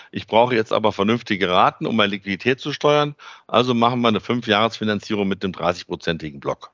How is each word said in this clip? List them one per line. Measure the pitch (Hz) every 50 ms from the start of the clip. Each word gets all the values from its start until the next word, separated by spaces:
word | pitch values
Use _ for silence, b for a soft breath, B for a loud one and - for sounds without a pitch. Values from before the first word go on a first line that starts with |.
| B B
Ich | B - -
brauche | - - 110 120 123 123
jetzt | 110 110 -
aber | - 110 110 107 95
vernünftige | - 98 104 117 120 - - 107 90 95 90
Raten, | 90 95 113 143 - - 160
um | - - 110
meine | 104 98
Liquidität | 101 98 - 101 95 90 - 120 135 131
zu | - 151
steuern. | 139 - - 147 147 147 147 147 147 B B B B B B B
Also | - 110 123 127 123
machen | 117 117 120 127 120
wir | 120 117
eine | 107 95
Fünf-Jahres-Finanzierung | - - 123 123 113 113 104 101 113 113 - - 107 107 104 98 - - 107 104 101 98
mit | 98 95 -
dem | 95
dreißigprozentigen | 85 - 80 87 87 85 - - 90 85 - 87 85 78 78 76 71 71
Block | 65 69 65 - - -